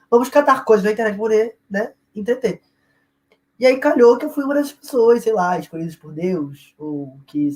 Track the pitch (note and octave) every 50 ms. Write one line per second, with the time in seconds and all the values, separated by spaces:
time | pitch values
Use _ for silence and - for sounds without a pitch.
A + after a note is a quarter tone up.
0 | _ - - A#3+ B3+ B3 - D4 D4 C#4+ C4 B3+ - - A3 G#3 F#3 G#3+ A3 G#3+
1 | A3+ G#3+ G3+ G3 A3 A3+ A3 G#3+ A3 A#3+ - _ _ - G3+ G3 A3+ B3+ - _
2 | _ _ - G#3 G#3 G#3+ B3 B3+ - - E3+ - _ _ _ _ _ _ _ _
3 | _ _ _ _ _ _ _ _ _ _ _ - A#3 B3+ C4 C4 - D4 D4+ D4
4 | A#3+ A#3 A#3+ A#3+ D4+ D4+ - D4 C#4 C4+ C#4+ C#4+ C#4+ C#4+ - _ - - - B3
5 | A3+ A3+ A#3+ A#3+ - A3 A3 G#3 F3+ F3+ F3+ E3 D#3 - - E3 E3 E3+ D#3 -
6 | - D3+ D3+ D3+ E3+ F#3 F#3 E3 D3 C#3+ C#3+ - _ _ _ - D3+ D3+ D3 C#3+
7 | C#3+ C3+ C3 C3+ C3+ _ - D3 D3 C#3+ C#3+